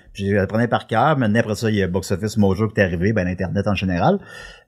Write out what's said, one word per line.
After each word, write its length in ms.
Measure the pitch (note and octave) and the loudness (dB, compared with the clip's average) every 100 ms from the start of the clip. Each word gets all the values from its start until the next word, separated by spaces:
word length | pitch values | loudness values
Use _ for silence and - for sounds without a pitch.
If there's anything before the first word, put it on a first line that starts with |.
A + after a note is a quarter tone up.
| - | -18
Puis 120 | - G2 | -6 -2
je 60 | |
les 60 | G2+ | 0
apprenais 280 | F#2 G#2+ A#2+ | 0 0 0
par 220 | - - | 0 0
cœur. 280 | A2+ C3+ D3 | 0 2 2
Mais 220 | A2+ A2 | 2 2
après 160 | G#2+ | 0
ça, 160 | G#2 A2 | -2 0
il 60 | G#2+ | 0
y 60 | |
a 40 | F#2+ | 0
box-office 500 | F#2 - F#2+ G#2+ G#2+ | -2 -2 -4 -2 2
mojo 280 | G2 F#2 A2 | 2 2 0
qui 140 | - | 2
est 20 | |
arrivé, 280 | F#2+ F2 F#2 | 0 0 0
ben, 120 | G#2+ | 0
l'Internet 440 | F2+ F2+ F2+ G2 G2+ | -2 -2 -4 -2 -2
en 60 | F#2+ | -2
général. 420 | F#2+ F2 A#2+ G3 - - - - | 0 0 2 0 -4 -20 -20 -20